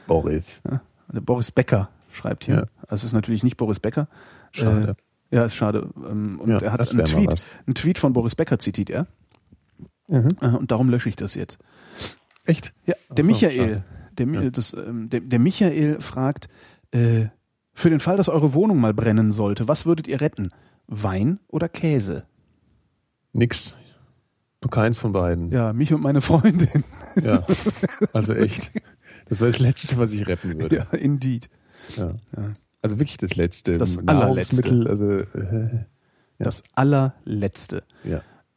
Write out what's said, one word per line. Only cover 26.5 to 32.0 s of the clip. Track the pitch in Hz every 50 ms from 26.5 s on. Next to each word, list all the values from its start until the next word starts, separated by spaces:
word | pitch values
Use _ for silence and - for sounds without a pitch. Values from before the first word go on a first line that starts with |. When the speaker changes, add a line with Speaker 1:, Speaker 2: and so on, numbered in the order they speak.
| 160 175 131 - - 147 - - - - - - - 196
Speaker 1:
Ja. | 156 113 107 - - - - - - 220 - -
Speaker 2:
<laughs> | - - - - 208 -
Speaker 1:
Also | - 110 104 104 110
echt. | 110 107 107 - - - - - 214 - - _ _ _ - - - _ -
Das | - 98
wäre | 113 120
das | 113 -
Letzte, | 131 120 131 - - - 131 123
was | 117 107
ich | 107 104 101
retten | 92 90 87 - 92 82 78
würde. | 80 78 -
Speaker 2:
Ja, | - 95 - -
indeed. | 165 151 139 143 135 131 131 123 117 - - _ _ _ _ _ - - - -
Speaker 1:
Ja. | -